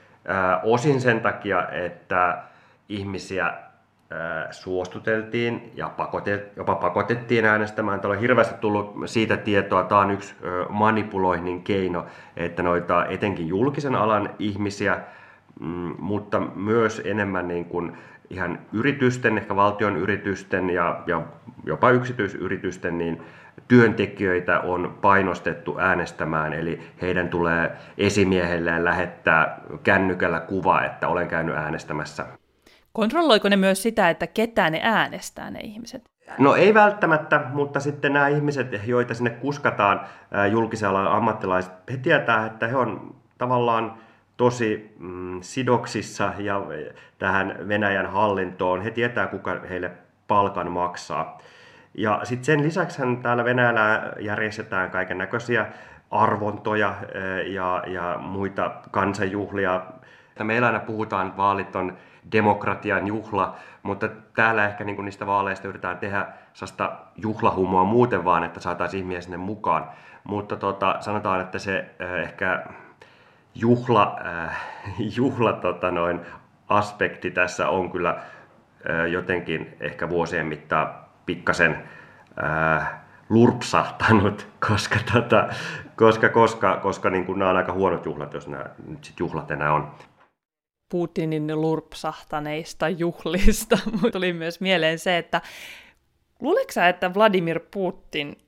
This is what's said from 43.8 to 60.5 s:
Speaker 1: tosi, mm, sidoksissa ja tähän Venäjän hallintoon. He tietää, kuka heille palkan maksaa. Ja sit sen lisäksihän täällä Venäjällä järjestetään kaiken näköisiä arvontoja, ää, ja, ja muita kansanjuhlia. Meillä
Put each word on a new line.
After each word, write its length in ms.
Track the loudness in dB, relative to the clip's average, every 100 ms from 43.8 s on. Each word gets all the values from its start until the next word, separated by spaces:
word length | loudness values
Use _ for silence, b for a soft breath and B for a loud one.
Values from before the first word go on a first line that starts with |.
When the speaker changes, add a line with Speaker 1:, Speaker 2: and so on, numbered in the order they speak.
| -2 -8 B B B 2
Speaker 1:
tosi, 580 | 2 4 -2 -2 -6 -16
mm, 420 | -12 -10 -8 -8
sidoksissa 920 | -8 -4 0 0 0 -6 -8 -4 -4 -4
ja 240 | -4 -4 -6 -10 -12 -16 B -4
tähän 400 | 0 0 0 -4 -2
Venäjän 380 | 0 2 2 0
hallintoon. 760 | 2 2 2 -2 -2 0 0
He 80 | -2
tietää, 360 | -2 -2 0 -4
kuka 340 | -4 -6 -6 -6
heille 220 | -6 -6 -10 _ _ 0
palkan 440 | 2 2 0 -4
maksaa. 680 | -2 -4 -6 -6 -6 -6 -10 B B B B B
Ja 260 | -2 0 0
sit 200 | -2 -4
sen 180 | 2 2
lisäksihän 540 | 2 0 -4 -2 -2 0
täällä 280 | 0 0
Venäjällä 680 | 2 4 4 4 4 2 -2 -8
järjestetään 720 | -6 -2 -4 -4 -6 -2 -2
kaiken 280 | -2 -4 -4
näköisiä 480 | -4 -4 -2 -2 -2 B B B -4
arvontoja, 800 | 2 2 2 -2 -4 -2 0 0
ää, 540 | -2 -10 -8 -6 -4 -4
ja, 360 | -4 -2 -2 -4
ja 320 | -6 -4 -6
muita 520 | -6 -6 -4 -2 -4 -6 -6
kansanjuhlia. 920 | 0 0 0 -2 -2 -4 -2 0 0 -4 -18 B B B -8
Meillä 240 | -2